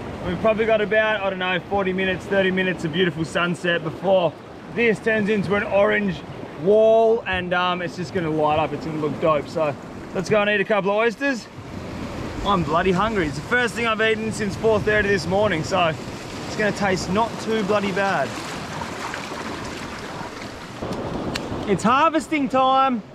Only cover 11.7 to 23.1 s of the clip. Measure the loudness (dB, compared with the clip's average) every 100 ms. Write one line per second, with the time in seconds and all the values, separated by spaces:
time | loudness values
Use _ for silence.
11.7 | -12 -10 -10 -8 -8 -8 -4 0 2 2
12.7 | 2 4 2 2 0 -2 -4 0 0 2
13.7 | 0 -2 2 2 0 -2 -4 -4 0 2
14.7 | 2 2 2 2 2 2 2 2 0 0
15.7 | 0 0 -2 -8 -12 -12 -10 -8 -2 -2
16.7 | 0 0 0 0 0 -2 -4 -4 -2 0
17.7 | 0 0 0 0 0 -2 -6 -10 -10 -8
18.7 | -8 -8 -8 -8 -8 -8 -10 -8 -8 -8
19.7 | -10 -10 -12 -10 -10 -10 -12 -12 -14 -14
20.7 | -10 -8 -8 -6 -6 -6 -6 -6 -6 -2
21.7 | 2 4 4 4 2 -2 -2 0 2 4
22.7 | 4 4 0 -6